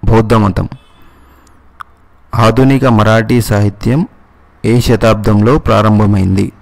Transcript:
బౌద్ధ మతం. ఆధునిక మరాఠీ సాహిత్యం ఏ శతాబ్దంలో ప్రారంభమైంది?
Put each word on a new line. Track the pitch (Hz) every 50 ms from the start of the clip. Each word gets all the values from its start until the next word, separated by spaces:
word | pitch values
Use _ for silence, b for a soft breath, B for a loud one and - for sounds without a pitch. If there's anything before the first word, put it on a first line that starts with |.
| -
బౌద్ధ | - 110 113 113 107 117
మతం. | 113 104 101 90 - - - - - _ _ b b b b b b b b b b b b b b _ - _ _ - _ _ _ _ _ _ _ _ _ -
ఆధునిక | 120 117 113 113 123 131 131 135 131 131
మరాఠీ | 131 117 107 107 107 110 113 110 110 123 120
సాహిత్యం | 110 - 110 101 104 104 98 - - 113 123 147 190 - _ - - _ _ _ _ _ _ _ -
ఏ | 110 113 123
శతాబ్దంలో | 117 - 120 104 - 113 110 104 104 110 107 104 104 113 139 165
ప్రారంభమైంది? | - - 110 104 104 107 107 104 107 101 104 98 95 92 95 98 101 - - -